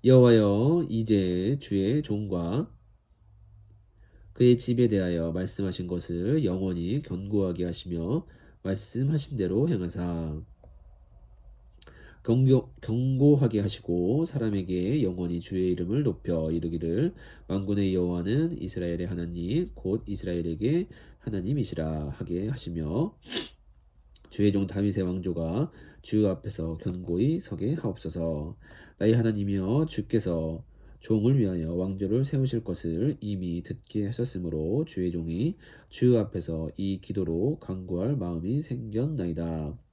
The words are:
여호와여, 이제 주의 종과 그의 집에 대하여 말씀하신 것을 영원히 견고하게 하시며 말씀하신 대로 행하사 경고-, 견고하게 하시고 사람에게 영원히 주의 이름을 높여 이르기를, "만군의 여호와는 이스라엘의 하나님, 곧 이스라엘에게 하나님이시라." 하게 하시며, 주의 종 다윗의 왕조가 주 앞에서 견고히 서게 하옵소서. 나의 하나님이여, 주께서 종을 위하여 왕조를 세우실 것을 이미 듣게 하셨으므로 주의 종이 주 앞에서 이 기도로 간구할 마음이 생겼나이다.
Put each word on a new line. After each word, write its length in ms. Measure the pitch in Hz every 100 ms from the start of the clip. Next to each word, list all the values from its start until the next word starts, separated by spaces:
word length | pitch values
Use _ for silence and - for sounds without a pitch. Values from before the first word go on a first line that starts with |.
여호와여, 800 | 120 131 123 117 104 101 127 170 160
이제 680 | 113 110 104 92 90 95 139
주의 420 | - 98 95 139
종과 720 | 147 104 104 90 85 113 208 - _ _ _ _ _ - - - - - _ _ - - -
그의 240 | - 123 120
집에 320 | - 120 120
대하여 440 | 101 90 85 82
말씀하신 560 | 85 95 - 98 87 87
것을 560 | 87 - 85 95 156
영원히 580 | 113 92 95 87 85 131
견고하게 640 | 147 92 101 104 95 87
하시며 640 | 87 85 90 85 85 147 - - - -
말씀하신 760 | 95 98 - 117 135 151 139 131
대로 320 | 90 95 156
행하사 720 | 107 87 85 90 85 80 76 - - - - - - - - - - - - - - - - - -
경고-, 460 | - 120 131 127 - -
견고하게 800 | - 113 131 131 143 143 131 -
하시고 680 | 101 - - 87 87 139 165
사람에게 760 | 131 110 101 90 90 92 147
영원히 380 | 101 90 87 85
주의 320 | - 95 92
이름을 320 | 90 87 120
높여 480 | 143 - - 85 80
이르기를, 640 | 82 85 82 82 90 170 - - - -
"만군의 460 | 95 98 101 98
여호와는 680 | 92 87 87 87 127 165 -
이스라엘의 440 | 90 92 87 85 90
하나님, 640 | 87 85 87 87 143 180
곧 300 | - 92 107 -
이스라엘에게 840 | 101 98 87 82 80 110 165 196 - - -
하나님이시라." 920 | - 101 90 143 - - 80 78 73
하게 380 | 69 - 87 104
하시며, 680 | 123 - 82 78 98 180 - - - - - - - _ _ - - -
주의 220 | - 104
종 160 | 98 95
다윗의 340 | 98 101 98
왕조가 680 | 92 92 90 85 82 98 143 - - -
주 260 | - 107 104
앞에서 500 | 95 - - 80 82
견고히 600 | - 90 87 87 127 170
서게 340 | - - 107
하옵소서. 840 | 160 110 - 80 85 82 78 76 - - - - -
나의 160 | 107
하나님이여, 720 | 117 113 107 101 98 92 135 160
주께서 760 | - 104 117 - 82 80 80 - - - -
종을 360 | - 110 113 139
위하여 340 | 101 90 80
왕조를 500 | 87 95 95 98 113
세우실 380 | 135 139 131 117
것을 540 | - 85 85 82 131 -
이미 440 | 104 98 90 85
듣게 420 | 85 - - 107 101
하셨으므로 760 | 117 123 92 90 78 78 120 160
주의 240 | - 90
종이 460 | 85 82 85 143 202 - - -
주 280 | - 120 120
앞에서 540 | 104 95 85 80 80 -
이 240 | 98 95
기도로 580 | - 95 87 82 117 156
간구할 560 | - 95 90 87 107
마음이 480 | 143 90 82 87 135
생겼나이다. 1120 | - 127 113 107 143 151 87 82 85 80 76 65 _